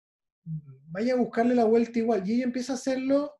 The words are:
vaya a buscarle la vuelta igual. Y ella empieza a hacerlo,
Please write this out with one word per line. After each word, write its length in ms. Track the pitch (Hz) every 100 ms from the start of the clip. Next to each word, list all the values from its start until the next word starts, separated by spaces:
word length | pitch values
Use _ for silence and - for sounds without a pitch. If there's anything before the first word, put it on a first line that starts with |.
| _ _ _ _ 165 156 143 135 151
vaya 240 | 180 240
a 20 | 254
buscarle 380 | 226 226 240
la 100 | 247
vuelta 340 | 220 233 233 233
igual. 300 | 226 208 185
Y 60 |
ella 100 | 240
empieza 280 | 254 247 247
a 40 | 254
hacerlo, 560 | 269 262 269 277 294 -